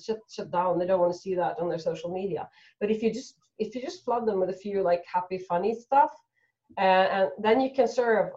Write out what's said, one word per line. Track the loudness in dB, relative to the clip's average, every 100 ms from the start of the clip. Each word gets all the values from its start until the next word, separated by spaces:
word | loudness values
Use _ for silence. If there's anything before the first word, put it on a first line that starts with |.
shut, | -8 -8 -8
shut | -12 -6
down. | -2 0 0
They | 0
don't | 2
wanna | 2
see | 0 -4 -2
that | -2 -2
on | -4
their | -4
social | -4 -6 -8
media. | -6 -6 -6 -10 _ -20 _
But | -2
if | 0
you | -2
just, | -4 -10 _ _ _
if | -8 -6
you |
just | -10 -10
flood | -4 -2 0
them | -2
with | -2
a | -4 -6
few, | -2
like, | 0 0 0
happy, | -4 -4 -8
funny | -4 -2 -2 -4
stuff, | 0 4 4 0 _ _ _ _ _ 0
uh, |
and | 4 6 4 2 0 0
then | 2 4
you | 4
can | 2 2
serve, | 2 2 2 2